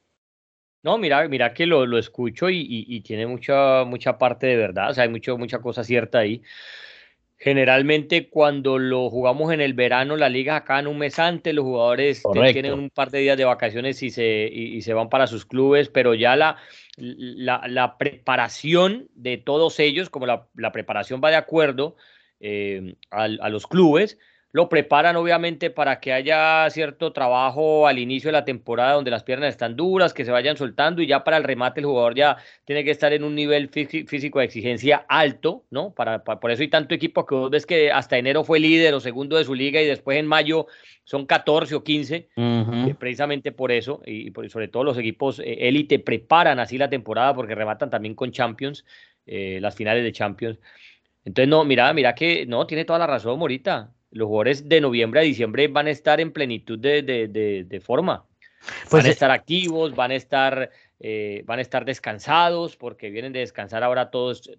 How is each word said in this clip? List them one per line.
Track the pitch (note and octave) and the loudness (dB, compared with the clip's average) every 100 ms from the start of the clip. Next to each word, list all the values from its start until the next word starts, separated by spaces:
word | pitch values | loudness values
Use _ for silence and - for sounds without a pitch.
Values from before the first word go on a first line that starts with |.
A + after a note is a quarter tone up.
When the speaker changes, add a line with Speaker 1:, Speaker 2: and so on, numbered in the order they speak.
| _ _ _ _ _ _ _ _ | _ _ _ _ _ _ _ _
Speaker 1:
No, | D3+ A3 | -2 0
mira, | F3+ C#3 D#3+ | 2 2 2
mira | C3+ A#2+ | 0 0
que | A#2 E3+ | 0 2
lo, | D#3+ B2 | 4 4
lo | A#2 | 0
escucho | A2 - A#2+ A2+ F3+ | -2 -4 -6 -2 -2
y, | F#3 | -2
y, | D3 A#2 A2 | -4 -8 -8
y | A#2+ | -12
tiene | - A2 A#2 | -8 -6 -6
mucha, | B2 - C#3 C3+ C3 | -6 0 2 4 4
mucha | B2+ B2 - A#2+ | 2 -2 -4 0
parte | B2+ A#2+ C3 | 0 2 0
de | A#2+ | 2
verdad, | G#2 F#2 G#2 | 0 -2 -2
o | C3 | 0
sea, | |
hay | A#2+ | 0
mucho, | A2+ A#2+ B2 | 0 -6 -6
mucha | A#2+ A#2+ | -6 -8
cosa | B2 A#2 | -6 -8
cierta | A2+ A#2+ A2 B2 | -2 -2 0 0
ahí. | G#2+ A2+ - - - - - - - _ _ _ | 0 -2 -10 -20 -20 -20 -20 -20 -20 _ _ _
Generalmente | - C#3 C3 C3 C#3+ D3+ D3 E3+ - | 0 4 4 4 4 2 2 0 0
cuando | D#3 D3 C#3+ C3+ C3 | 2 2 2 -2 0
lo | C3 B2+ B2+ | 0 0 -2
jugamos | A#2 B2+ C3+ D#3 | 0 0 0 0
en | D#3+ | 0
el | C#3+ | 0
verano, | B2 B2 B2 C3+ D#3 | 0 2 2 0 0
las | C#3+ | 0
ligas | B2+ C3+ D3+ | 0 -2 -4
acaban | - C3+ C#3+ | -2 -2 -2
un | D3 | -4
mes | D3 D3 | -4 0
antes, | E3 E3+ E3+ D3+ | 0 0 -2 -2
los | |
jugadores | C3 B2+ A#2 B2 C#3+ C3 | -2 0 2 2 0 0
te-, | |
Speaker 2:
Correcto. | - G2+ C3 | 0 4 4
Speaker 1:
tienen | B2+ C3+ | 4 -2
un | C#3 C#3 | -6 -8
par | - C3+ | -6 -4
de | C#3 | 0
días | C#3 C3+ | 0 2
de | B2+ | 2
vacaciones | A#2 A#2 A2+ C3 C3 | 0 -2 -4 -6 -6
y | C3 | -6
se, | G#2+ A2+ G#2+ A2 | -2 0 0 -2
y, | A2 A#2 A2+ | -6 -10 -8
y | |
se | G#2+ | -4
van | A2+ A2 | -4 0
para | C3 B2+ | 2 2
sus | A2 - | -2 -6
clubes, | B2+ C3+ C#3+ C#3 | 0 4 4 2
pero | C3+ B2 A2+ | 2 2 4
ya | A#2+ C3 | 4 4
la, | D#3 D3+ - - - - | 2 0 -10 -20 -20 -16
la, | B2 - B2+ - B2+ B2 B2 | -16 -14 -14 -8 -6 -4 -4
la | B2+ B2 - | -2 -2 -2
preparación | C#3 C3 - B2+ A#2 - D3 E3+ F#3 A3+ - - | -6 -4 -2 0 0 -4 0 4 4 0 -10 -12
de | B2 A#2+ | -8 -6
todos | B2+ C#3+ D#3+ - | -2 0 0 2
ellos, | D3 C#3+ F#3 | 2 2 -4
como | C#3+ B2+ | -6 -4
la, | A#2 - | -4 -6
la | - A2+ | -8 -6
preparación | A2+ G#2+ G#2 G2+ C3 | -6 -6 -6 -6 0
va | D3+ | 2
de | D#3+ | 2
acuerdo, | D#3 D#3+ D3+ B2+ D3+ - _ _ _ _ | 2 2 2 0 -4 -8 _ _ _ _
eh, | G#2+ G2+ G2+ G2 F#2 E2+ _ | -10 -6 -6 -8 -10 -16 _
al, | G#2 A2 G#2+ | -4 -4 -2
a | G#2+ | -6
los | G#2+ - | -6 0
clubes, | F3 F3 D3+ G#3 - _ _ _ | 4 6 6 2 -4 _ _ _
lo | D3 E3+ | 0 2
preparan | D#3+ D3 D3 E3 E3+ | 2 4 4 4 2
obviamente | E3+ E3+ E3+ D#3 E3+ | 2 0 0 -4 -6
para | - C#3 B2+ | -2 -2 -2
que | C3+ | -2
haya | C3 C#3 D#3 D#3+ D#3+ D#3 | -2 2 2 4 4 2
cierto | D3+ D3+ C#3+ E3 | 0 -6 -4 -8
trabajo | C#3+ C3 B2 C3 B2+ D#3 D#3 D3+ | -2 0 2 0 0 2 4 4
al | C3 | 4
inicio | B2 C3 D3+ | -2 -4 0
de | |
la | D3+ C#3 | 0 0
temporada | B2 - A#2 B2+ | -6 -4 0 2
donde | D3 B2+ | 2 0
las | A#2 | -4
piernas | A#2 B2+ C#3+ | -4 -4 -4
están | A#2+ A#2 A#2 | -4 -6 -2
duras, | F3 F#3 F3 | 0 2 2
que | - A#2+ | 2 -2
se | |
vayan | B2 C3 D3 | 0 0 -2
soltando | C3+ F#2+ D3 E3+ | -4 0 0 0
y | D3+ | 0
ya | C3+ | 0
para | D#3 D#3 | 2 0
el | |
remate | C3+ B2 B2+ B2+ | 0 -2 -2 -2
el | D3 | -2
jugador | B2+ A#2+ A#2+ | 2 2 4
ya | D3 C3 - _ - | 2 2 -6 _ -6
tiene | C#3+ | -4
que | C#3+ | -2
estar | D3 D3 | 0 0
en | D3+ | 0
un | D3 D3 | -2 -4
nivel | D3 D3 C#3 | 0 0 0
físi-, | - C#3+ D#3+ - | -6 -6 -8 -8
físico | D3 C#3+ C#3 | -8 -4 -2
de | A#2+ | -2
exigencia | A#2 A#2+ A#2 B2+ C#3+ - | -4 -6 -2 2 2 2
alto, | C#3 D3+ - D#3+ A#3+ _ | 2 2 0 -4 -6 _
¿no? | B2 F#3+ | -8 -8
Para, | - A2+ A2+ | -6 -4 -4
pa-, | - G#2+ | -6 -6
por | A#2 | -4
eso | A#2 | -2
hay | D3+ | 0
tanto | D#3 D3 E3+ | 0 0 -4
equipo | D#3+ - - | -2 -4 -2
que | C3+ | -2
vos | C3 | 0
ves | D3 D3 | -2 0
que | E3+ D3 | 2 4
hasta | C3+ C3 B2+ | 2 0 0
enero | B2+ D3 | 0 0
fue | D3+ D#3+ | 2 2
líder | D#3 E3 D#3+ C#3 | 4 4 4 2
o | |
segundo | B2 A#2+ C#3 D#3+ | -2 -8 -2 -2
de | |
su | C3+ | 0
liga | C3 C#3 D3 | -2 -2 0
y | D3+ | 0
después | C3 - C#3 | -2 -2 -2
en | D3+ | 2
mayo | D#3 D3+ D#3+ - - - _ | 2 2 0 -2 -10 -20 _
son | _ C#3 C3+ | _ -8 0
catorce | D#3+ - D#3+ D3+ D3 | 0 2 2 0 -4
o | |
quince, | D3 D3 C3+ E3 - - | -2 -2 -2 -8 -8 -2
Speaker 2:
Ujú. | A#2+ A#2 A2 A#2 B2+ | 0 2 0 0 -2
Speaker 1:
eh, | C#3+ | -2
precisamente | B2 B2 D3 C#3+ C#3 | -6 -4 -4 -4 -6
por | C3 C3 | -6 -2
eso, | A#2+ A2+ D3 | -2 -2 -10
y, | - G#2+ A2+ | -12 -12 -12
y | |
por, | A#2 A2 | -14 -12
sobre | A2+ G#2+ | -10 -6
todo | A#2 | -2
los | C#3+ B2 | -2 -2
equipos, | A2 A2 C#3 A#2 | -4 -4 -4 -4
eh, | C3 A#2 B2 | -8 -2 0
élite | C#3 D3 C#3+ | 2 2 0
preparan | - A#2 - E3 E3+ C3 | 0 -4 2 4 4 2
así | A#2 B2+ | -2 -4
la | C#3 | -2
temporada | C3+ G#2+ A2 C3 B2+ | -4 -4 0 0 0
porque | A2+ | -4
rematan | G#2 G#2+ A2 C#3 | -6 -4 -4 -4
también | A2+ G#2+ A2 | -4 -6 -6
con | B2+ | -8
Champions, | B2 A#2+ A2 C3+ C#3+ _ - _ _ - | -2 -4 -2 -10 -10 _ -20 _ _ -14
eh, | G2 F#2+ F#2+ | -10 -8 -6
las | G2+ - | -8 -6
finales | G#2+ A#2 | -2 0
de | A#2 | -2
Champions. | - G#2 G2 A#2 A2+ _ - - _ _ _ | -4 -6 -4 -8 -10 _ -20 -20 _ _ _
Entonces, | - G2 C3 | -6 0 4
no, | D#3 D3+ | 4 4
mira, | B2 B2+ | 4 4
mira | D#3 B2 A#2+ | 4 2 2
que, | E3 E3+ C3 | 0 0 -2
no, | A#2+ D#3+ | -4 -4
tiene | D#3 | -4
toda | D#3+ E3 | -2 -2
la | E3 | 0
razón, | B2+ A2+ C3 | -2 -4 -4
Morita, | E3 C3 G3 D3+ A2 _ _ | -4 -4 -4 -4 -6 _ _
los | A2 G#2+ | -6 -2
jugadores | G#2+ A2+ C#3 D3 | 0 0 0 2
de | D#3+ | 2
noviembre | C#3+ A#2+ A2+ C3 | 4 2 2 4
a | |
diciembre | D#3+ A#2 A#2 A2+ D3 | 2 0 -2 0 0
van | C#3 D3+ | 0 -2
a | |
estar | D3 - D3+ | -2 2 2
en | D#3+ | 0
plenitud | D3+ C3+ A2+ A#2 A2+ | -4 -6 -6 -8 -4
de, | C3 D3 | 0 0
de, | C3+ B2+ A2 | 0 -2 -2
de, | G#2 G#2+ G2+ | -2 -2 -4
de | F2+ F#2+ | -8 -12
forma. | - B2 F3+ G#2+ - _ _ _ - - - | -4 -2 -2 -4 -10 _ _ _ -18 -16 2
Speaker 2:
Pues, | D#3 | 4
Speaker 1:
Van | C3+ | 6
a | |
Speaker 2:
eh, | |
Speaker 1:
estar | D3+ C#3 | 4 2
activos, | B2+ - F3 F3+ D#3+ D#3+ B2+ | 2 0 -4 -2 -2 -2 -2
van | B2 | -2
a | C3 | -4
estar, | B2+ C3+ C3+ C3 B2+ _ _ _ | -2 0 0 0 -6 _ _ _
eh, | A2+ G#2+ G#2 G2+ - | -10 -8 -6 -10 -8
van | A#2+ | -8
a | |
estar | B2+ C3 A#2+ | -4 -4 -4
descansados, | C3 - G#2+ - D#3 E3+ F3 E3+ - | -8 -10 -10 0 2 4 0 -6 -10
porque | A#2+ G#2+ G#2+ | -14 -14 -12
vienen | G#2 C3 | -10 -8
de | B2+ | -8
descansar | A#2 - G2+ A2+ | -8 -10 -8 -4
ahora | B2 B2+ B2 | 0 0 -2
todos, | B2+ B2 A#2+ - | -2 -4 -6 -12